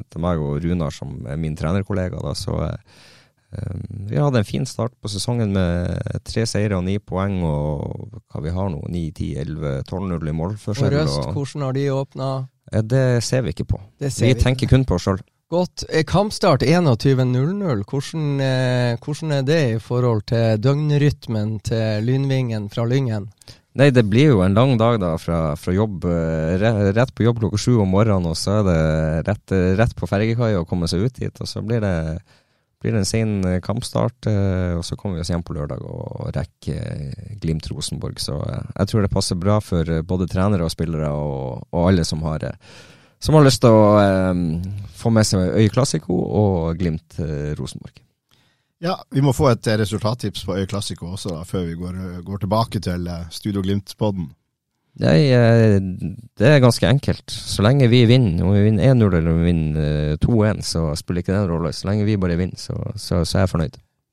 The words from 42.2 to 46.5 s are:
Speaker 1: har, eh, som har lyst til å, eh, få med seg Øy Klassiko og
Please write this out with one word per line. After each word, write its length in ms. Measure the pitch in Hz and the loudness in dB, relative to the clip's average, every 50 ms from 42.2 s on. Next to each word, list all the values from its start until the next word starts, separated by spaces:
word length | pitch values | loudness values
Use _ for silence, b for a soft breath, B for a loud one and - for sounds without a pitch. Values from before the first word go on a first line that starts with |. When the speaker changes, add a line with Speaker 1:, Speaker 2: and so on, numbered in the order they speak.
| 78 | -4
Speaker 1:
har, 240 | 78 78 73 - 67 | -4 -4 -4 -6 -8
eh, 80 | - - B B B B B B B B B B B B | -10 -10 B B B B B B B B B B B B
som 160 | - - 151 | 0 4 6
har 80 | 156 147 | 8 8
lyst 160 | 135 131 - | 8 6 6
til 160 | - 120 110 | 6 6 8
å, 240 | 107 107 104 104 104 | 8 8 8 6 6
eh, 880 | 101 98 95 95 92 92 90 90 87 82 80 87 90 95 101 101 101 - - | 6 6 4 2 2 2 0 0 0 0 -2 -2 -4 -6 -8 -10 -12 -14 -10
få 160 | - - 117 | -4 -2 2
med 160 | 113 110 107 - | 4 4 4 4
seg 240 | - 95 90 90 | 2 0 0 2
Øy 160 | - 101 110 104 | 4 4 4 4
Klassiko 480 | - 123 123 - - - - - - | 4 2 0 0 0 -4 -4 -2 -2
og 640 | 87 - - - 101 107 98 | -2 -2 0 0 2 2 2